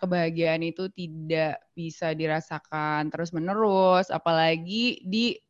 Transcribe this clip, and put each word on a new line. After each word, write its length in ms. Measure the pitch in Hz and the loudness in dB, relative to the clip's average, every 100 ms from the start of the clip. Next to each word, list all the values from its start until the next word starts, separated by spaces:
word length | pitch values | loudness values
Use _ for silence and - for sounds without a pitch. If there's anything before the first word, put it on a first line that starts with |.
kebahagiaan 640 | 185 180 165 165 165 160 | 0 0 0 0 0 0
itu 240 | 165 165 190 | -2 -4 -8
tidak 720 | - 170 160 156 160 156 - _ - | -8 -10 -8 -4 0 0 -4 _ -10
bisa 400 | 165 - 170 156 | -10 -4 -4 -2
dirasakan 960 | 160 156 - 156 - 156 151 151 151 | 0 -2 -4 -10 -8 -4 -2 0 -2
terus-menerus, 960 | 160 170 170 170 208 220 190 185 180 190 | -4 -6 -4 -2 0 4 6 6 6 2
apalagi 960 | - 170 165 165 165 170 214 240 - | -2 2 4 4 2 -2 -2 -2 -2
di 320 | 185 220 233 - | -2 0 0 -2